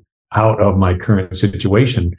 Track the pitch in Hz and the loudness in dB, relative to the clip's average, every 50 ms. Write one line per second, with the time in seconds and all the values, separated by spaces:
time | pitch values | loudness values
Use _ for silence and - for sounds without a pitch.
0 | - _ _ _ _ _ - 104 110 110 107 - 101 101 95 95 98 92 90 90 | -12 _ _ _ _ _ -2 0 2 2 2 2 2 2 2 2 2 2 0 -2
1 | - - 104 95 92 - 92 - - 101 95 - - 98 98 107 135 123 - - | 0 0 0 0 0 -4 -4 -2 -2 -2 -2 -2 -2 0 2 2 2 0 0 -2
2 | 87 87 87 | -2 -4 -6